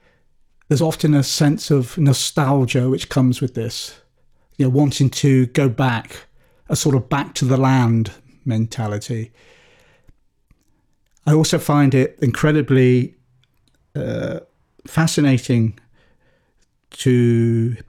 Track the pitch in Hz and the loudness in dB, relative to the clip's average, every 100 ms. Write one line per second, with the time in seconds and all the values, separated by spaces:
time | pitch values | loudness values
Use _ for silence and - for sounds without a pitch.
0 | _ _ _ _ _ _ - 139 160 - | _ _ _ _ _ _ -4 0 0 0
1 | 156 147 135 - 147 151 - 143 120 - | 2 2 0 0 0 0 0 -2 -2 0
2 | 139 127 - - 135 139 123 131 127 131 | 0 0 -2 -2 0 0 0 0 0 -2
3 | - 143 127 123 127 - 113 - - - | -2 0 0 0 -4 -6 -10 -10 -14 -18
4 | _ _ _ _ _ - 131 131 143 - | _ _ _ _ _ -2 0 2 0 2
5 | 135 - 139 131 123 - 135 110 131 117 | 0 2 2 2 2 0 -2 0 -2 -2
6 | - - - _ _ _ - 151 151 131 | -8 -20 -20 _ _ _ -8 -2 0 0
7 | - 143 - - 131 131 135 131 117 113 | -2 -6 -6 -4 -2 0 2 2 2 0
8 | 104 - _ _ 131 110 113 - 110 104 | -2 -8 _ _ -6 -4 -4 -4 -6 -6
9 | - 117 110 _ _ _ _ _ _ _ | -8 -8 -10 _ _ _ _ _ _ _
10 | _ _ _ _ _ _ _ _ _ _ | _ _ _ _ _ _ _ _ _ _
11 | _ _ - 156 160 170 - 147 139 131 | _ _ 0 2 2 0 0 2 4 2
12 | 131 - 123 - 151 151 139 131 127 123 | 0 -2 -4 0 0 0 2 4 4 2
13 | 123 _ _ _ _ _ _ _ _ 143 | 0 _ _ _ _ _ _ _ _ -10
14 | - - - - - _ _ _ - - | -8 -8 -8 -10 -14 _ _ _ -10 -2
15 | 160 - 143 127 - 120 113 - _ _ | -2 0 0 0 0 0 0 -4 _ _
16 | _ _ _ _ _ _ _ _ _ - | _ _ _ _ _ _ _ _ _ -6
17 | 131 123 120 117 117 113 117 113 | 0 2 2 2 2 0 -2 -6